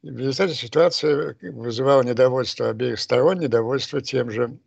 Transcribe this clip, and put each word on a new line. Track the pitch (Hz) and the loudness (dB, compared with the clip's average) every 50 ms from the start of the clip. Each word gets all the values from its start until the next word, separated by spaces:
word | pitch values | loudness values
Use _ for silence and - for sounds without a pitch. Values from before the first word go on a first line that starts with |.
в | - 160 131 | -14 -12 -10
результате | 117 127 135 131 - 196 185 151 | -4 -4 -4 0 0 0 0 -2
ситуация | - 123 113 - 151 165 175 - - - 151 147 143 160 147 123 _ | -6 -10 -2 2 2 2 2 2 0 0 0 0 0 -2 -6 -10 _
вызывала | - 175 156 117 113 120 113 113 131 139 139 135 123 | -16 -14 -12 -10 -8 -6 -4 0 2 4 6 6 4
недовольство | 123 120 117 127 131 127 131 123 - - - 120 113 | 2 4 4 4 4 4 0 -2 -4 -4 -4 -4 -4
обеих | 110 110 127 123 117 - | -2 -2 -4 -4 -4 -4
сторон, | - - - 123 131 170 190 180 | -2 0 2 4 4 4 2 2
недовольство | 160 131 113 117 113 117 135 135 131 - - 139 | 0 0 2 2 2 0 -2 -4 -4 -4 -6 -6
тем | 127 - - 127 123 117 | -6 -2 -2 -2 -2 -2
же | 107 113 120 117 127 - _ | -2 -4 -4 -4 -6 -16 _